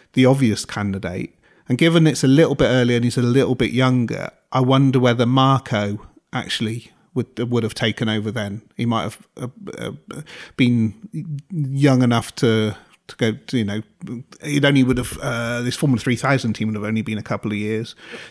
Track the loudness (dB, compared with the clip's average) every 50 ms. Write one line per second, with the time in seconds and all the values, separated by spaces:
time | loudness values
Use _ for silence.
0 | _ _ _ 4 4 6 6 4 4 2 0 0 -4 -8 -6 -4 -4 -4 -4 -4
1 | -6 -6 -6 -8 -8 -10 _ _ _ _ _ _ _ -4 0 2 2 4 4 6
2 | 4 4 4 2 2 4 6 6 6 4 4 2 2 4 4 4 4 2 2 2
3 | 0 0 0 0 0 2 2 2 2 2 2 0 0 0 2 2 2 2 2 2
4 | 0 -2 -4 -8 -10 -12 -14 _ _ _ 0 0 2 4 4 4 4 4 4 4
5 | 4 4 2 2 2 2 4 4 4 4 4 2 0 -2 -2 -2 -2 -2 -4 -6
6 | -10 -16 _ _ _ _ -10 -10 -8 -6 -6 -4 -4 -4 -6 -8 -10 -16 _ _
7 | _ _ -6 -6 -6 -6 _ -6 -4 -2 0 0 -2 -2 -4 -2 -2 -2 -2 -2
8 | -2 -2 -2 -2 -4 -4 -6 -6 -6 -6 -8 -10 -14 _ _ -4 -2 -2 -2 -2
9 | -2 -4 -8 -10 -16 _ _ -14 -12 -12 -12 -14 -16 -14 -12 -10 -10 -10 -12 -12
10 | _ -16 -16 -16 -16 -16 -18 -20 -20 -12 -2 0 2 2 4 2 0 0 -2 -6
11 | -14 -14 -12 -12 -10 -10 -10 -12 -12 _ -6 -6 -4 -4 -2 2 2 4 4 4
12 | 4 4 2 0 0 -4 -4 -2 0 2 2 2 0 -2 -4 -8 -14 _ _ _
13 | _ -20 -6 -4 -2 -2 -2 -4 -8 -6 -4 -4 -2 -2 -4 -6 -8 -12 _ _
14 | -16 -14 -14 -14 -14 -18 -20 -14 -8 -4 -2 2 2 4 4 4 4 4 2 0
15 | -2 -4 -8 -8 -6 -6 -6 -4 -4 -4 -4 -4 -4 -4 -4 -2 0 0 0 0
16 | 0 -2 -2 0 0 0 0 0 0 -2 -4 -2 -4 -4 -4 -4 -4 -4 -4 -4
17 | -4 -4 -6 -6 -6 -6 -8 -6 -4 -4 -4 -4 -4 -4 -4 -4 -6 -8 -12 -18
18 | -20 -20 -18 -18 -18 -20